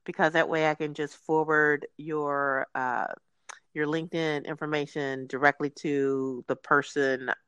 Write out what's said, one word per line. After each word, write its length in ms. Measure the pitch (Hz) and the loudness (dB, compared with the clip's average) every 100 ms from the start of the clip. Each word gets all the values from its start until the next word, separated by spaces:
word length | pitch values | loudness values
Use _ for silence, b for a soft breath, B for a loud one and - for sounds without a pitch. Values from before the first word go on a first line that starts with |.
because 280 | - - 165 | -8 2 2
that 140 | 165 160 | 4 2
way 200 | 160 156 | 2 2
I 60 | |
can 200 | 151 151 | 2 -2
just 220 | 147 147 - | -4 -8 -6
forward 680 | - 156 156 151 151 147 - - | 0 2 4 4 4 2 -2 -12
your, 720 | 151 151 147 143 139 135 - | -6 -4 -2 0 0 -2 -2
uh, 320 | - 131 120 - - _ _ - B B | -4 -2 -2 -4 -8 _ _ -20 B B
your 120 | 156 147 | -4 -2
LinkedIn 580 | 160 165 165 160 147 - | -2 -2 -2 -2 -2 -4
information 840 | 151 151 151 143 156 139 131 131 | -8 -4 -4 -4 -4 -4 -4 -6
directly 420 | 131 143 139 147 | 2 2 4 -2
to 720 | - 160 143 135 135 135 127 - | -4 -2 0 2 0 -2 -4 -4
the 80 | 131 | -4
person, 760 | - 143 135 - 135 131 127 - | 0 0 2 0 0 0 -4 -6